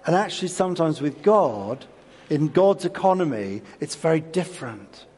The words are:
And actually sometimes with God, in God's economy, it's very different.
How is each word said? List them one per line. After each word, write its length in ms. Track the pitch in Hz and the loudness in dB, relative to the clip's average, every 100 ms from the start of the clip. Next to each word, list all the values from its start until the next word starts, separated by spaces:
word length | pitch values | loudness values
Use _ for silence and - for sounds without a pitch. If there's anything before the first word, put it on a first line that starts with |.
And 100 | - | 2
actually 340 | 180 202 - 185 | 0 0 -4 -6
sometimes 520 | 180 185 175 165 156 | -2 -2 2 0 0
with 220 | 147 139 | -4 0
God, 640 | 202 214 156 104 98 131 - - - - - | 4 4 4 -2 -8 -10 -12 -20 -20 -20 -4
in 180 | 151 151 | -2 2
God's 360 | - 196 196 | 4 4 4
economy, 760 | 175 - 190 185 165 113 98 98 - - | -2 0 2 2 0 -2 -6 -8 -12 -12
it's 160 | - - | -10 -4
very 240 | 165 160 | 0 0
different. 880 | 160 180 165 - 127 107 101 - - | -2 -6 -6 -10 -14 -14 -18 -20 -20